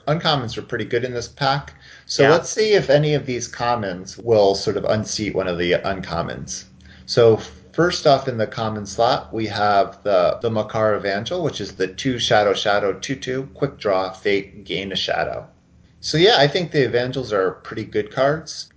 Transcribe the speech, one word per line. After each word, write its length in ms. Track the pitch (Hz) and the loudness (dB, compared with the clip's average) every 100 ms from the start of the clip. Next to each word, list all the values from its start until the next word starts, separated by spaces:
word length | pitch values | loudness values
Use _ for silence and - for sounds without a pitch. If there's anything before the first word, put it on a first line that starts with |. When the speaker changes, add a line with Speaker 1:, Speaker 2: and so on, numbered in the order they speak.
| - | -4
Speaker 1:
uncommons 520 | 160 170 147 113 110 | -2 0 0 -2 -8
are 40 | |
pretty 220 | - 117 | -6 -6
good 200 | 104 117 | -2 -2
in 100 | 127 | -2
this 140 | 123 - | -6 -8
pack. 440 | - 135 143 - - - - | -4 -2 -2 -4 -18 -20 -18
So 200 | - - | -4 4
Speaker 2:
Yeah. 80 | - | 6
Speaker 1:
let's 180 | 170 - | 6 2
see 220 | - 214 | 0 4
if 160 | 196 147 | 4 4
any 240 | 143 151 | 4 4
of 100 | 147 | 0
these 240 | 127 120 - | -2 -6 -6
commons 680 | - 120 120 101 90 92 - | -4 -2 0 -2 -6 -12 -6
will 360 | 117 107 98 | 4 6 6
sort 220 | 98 - 98 | 4 0 -2
of 80 | |
unseat 500 | - 107 101 - 104 | 0 0 -2 -4 -4
one 140 | - 92 | -2 -2
of 80 | 85 | 0
the 160 | 87 | 2
uncommons. 920 | 85 - 95 92 85 - - - - - - - - - | 2 0 -6 -6 -6 -6 -8 -10 -12 -14 -20 -20 -18 -2
So 320 | - 117 107 - - - | 4 6 6 0 -18 -8
first 340 | - 170 170 151 | -2 0 2 2
off 220 | 135 131 | 2 2
in 80 | 117 | -4
the 100 | 104 | -4
common 380 | - 110 107 | -4 -6 -6
slot, 480 | 98 113 117 143 - | -6 0 0 0 -4
we 140 | 110 107 | -6 -4
have 560 | 98 104 101 95 - | 0 2 2 2 -2
the, 360 | 104 95 85 - | 0 2 2 0
the 80 | 117 | -2
Makar 440 | 110 107 113 110 101 | -2 -4 0 0 0
Evangel, 460 | 98 98 117 180 | -2 -4 -4 -4
which 160 | 151 - | -4 -6
is 180 | 95 - | -8 -4
the 100 | 92 | -6
two 300 | - 135 120 | -4 -4 -2
shadow, 340 | - 110 104 | 2 4 4
shadow, 400 | 95 107 101 101 | 2 0 0 0
two 240 | 92 - 131 | -4 -8 -8
two, 280 | - 131 135 | -6 -6 -8
quick 240 | - 143 - | -6 -6 -4
draw, 320 | 107 95 95 | -2 0 -2
fate, 540 | - 104 101 95 104 | -4 -2 -2 -2 -14
gain 280 | 98 87 98 | -8 -8 -6
a 40 | 90 | -6
shadow. 500 | - 82 80 57 - _ _ _ _ _ | -4 -4 -4 -6 -14 _ _ _ _ _
So 180 | - 151 | -4 2
yeah, 180 | 190 240 | 4 6
I 100 | 147 | 4
think 260 | 185 165 | 2 -2
the 120 | 151 | 0
Evangels 480 | 120 120 127 135 113 | 0 0 -2 -6 -2
are 200 | 101 92 | 0 -2
pretty 320 | - - 113 | -4 -12 -10
good 260 | 107 107 104 | -6 -4 -2
cards. 560 | - 139 156 - - - | 0 0 0 -6 -14 -16